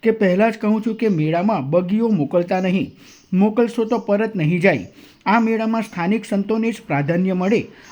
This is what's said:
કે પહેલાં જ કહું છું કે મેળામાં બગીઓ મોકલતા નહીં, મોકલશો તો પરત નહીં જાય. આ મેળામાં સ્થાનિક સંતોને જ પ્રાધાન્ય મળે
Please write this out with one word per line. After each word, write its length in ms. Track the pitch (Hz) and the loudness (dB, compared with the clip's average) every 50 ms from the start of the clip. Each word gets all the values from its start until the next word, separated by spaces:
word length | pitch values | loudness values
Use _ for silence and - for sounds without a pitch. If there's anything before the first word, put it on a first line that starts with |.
| - | 2
કે 80 | 226 | 0
પહેલાં 400 | 220 220 214 185 180 190 214 233 | 2 2 2 2 4 4 2 0
જ 60 | 220 | 0
કહું 240 | - - 208 220 220 | -2 0 0 0 0
છું 140 | 214 233 220 | 0 -4 -4
કે 140 | 220 233 220 | 0 0 0
મેળામાં 580 | 196 156 151 156 160 170 180 214 220 175 127 135 | 2 2 2 0 0 0 0 0 0 0 -2 0
બગીઓ 400 | 156 180 185 175 202 220 226 226 | 0 0 0 2 0 0 2 2
મોકલતા 520 | 214 175 143 135 - 175 175 175 196 185 | 2 0 0 0 0 0 0 0 -2 0
નહીં, 260 | 185 185 180 190 - - - - - - - - _ _ - | 0 0 0 0 -2 -4 -8 -20 -20 -20 -20 -20 _ _ 2
મોકલશો 520 | 185 196 214 214 247 233 226 233 - 226 | 2 2 2 4 2 0 0 0 -4 -2
તો 140 | 220 247 226 | -2 -2 -4
પરત 340 | 196 - 202 202 220 220 220 | 0 -2 0 0 0 -2 -2
નહીં 260 | 185 156 151 180 175 | -2 0 0 0 2
જાય. 260 | 160 196 160 117 90 - - - - - - _ _ | 2 2 2 2 -4 -10 -16 -20 -20 -20 -20 _ _
આ 140 | - 202 233 | 0 2 2
મેળામાં 440 | 226 226 226 220 220 220 226 226 214 | 2 2 0 0 0 -2 -2 -2 -4
સ્થાનિક 420 | 220 - 180 170 175 214 233 - | -6 -6 -4 -2 -2 -2 -2 -2
સંતોને 460 | - 214 196 196 202 214 220 220 226 | -4 -4 -4 -2 -2 -2 -2 -2 -4
જ 100 | 214 - - | -4 -6 -6
પ્રાધાન્ય 460 | - 156 139 147 139 165 175 185 190 185 | -4 -4 -2 -2 0 0 0 0 0 0
મળે 280 | 180 180 196 233 190 - - - - - - | 0 0 0 0 0 -2 -4 -14 -20 -20 -16